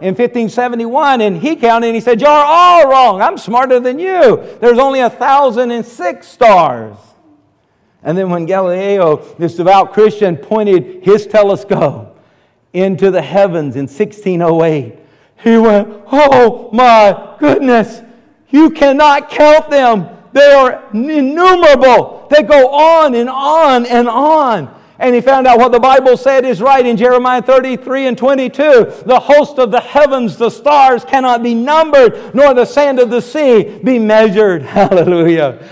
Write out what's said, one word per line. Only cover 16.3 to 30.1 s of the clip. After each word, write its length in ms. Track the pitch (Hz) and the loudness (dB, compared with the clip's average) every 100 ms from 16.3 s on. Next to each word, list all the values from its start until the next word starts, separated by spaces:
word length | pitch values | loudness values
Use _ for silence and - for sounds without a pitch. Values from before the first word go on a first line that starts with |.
| 262 240 165 - | 4 2 0 -6
my 600 | 214 247 226 208 175 - - | 0 4 4 4 0 -6 -6
goodness, 640 | 294 269 269 240 202 - - _ _ _ _ | -2 -2 0 0 -2 -8 -20 _ _ _ _
you 180 | 269 320 | 2 2
cannot 640 | 320 285 269 302 285 285 | 2 0 2 2 2 -2
count 400 | - 302 302 311 | 0 4 4 2
them. 380 | 285 247 220 165 - _ | 0 0 0 -4 -16 _
They 180 | 269 285 | 2 4
are 320 | 277 254 - - | 4 2 -2 -10
innumerable. 1400 | 208 262 311 262 311 359 359 330 262 254 226 143 - - | -8 -6 -4 -4 0 0 2 4 4 4 2 0 -8 -2
They 120 | 294 | 0
go 260 | 294 294 254 | 2 4 4
on 460 | 285 320 330 311 | 2 2 2 2
and 160 | 240 240 | -2 -4
on 560 | 262 269 320 311 254 240 | -6 -2 0 2 0 0
and 240 | 240 240 | -2 -2
on." 640 | 226 294 311 277 214 135 - _ - | -2 0 0 0 -4 -6 -16 _ -6
And 120 | 262 | -2
he 80 | 240 | 0
found 240 | 247 269 254 | 0 2 2
out 100 | 240 | 2
what 160 | 247 | 2
the 80 | 240 | 2
Bible 380 | 247 269 262 247 | 2 2 2 0
said 260 | 269 269 | 0 0
is 160 | 254 208 | 0 -2
right 240 | 247 269 | 0 0
in 140 | 247 226 | 0 0
Jeremiah 420 | 247 247 247 254 | 0 0 0 -2
thirty-three 680 | 247 262 262 254 262 262 269 | 0 0 0 -6 -8 -6 -4
and 120 | 240 | -4
twenty-two, 880 | 254 277 254 - 302 262 208 - 190 | -2 -2 -4 -2 2 2 2 -4 -2
"The 120 | 247 | 0
host 400 | - 294 277 - | 2 2 2 -2
of 120 | 247 | -2
the 100 | 240 | -2
heavens, 560 | - 262 294 | -4 0 0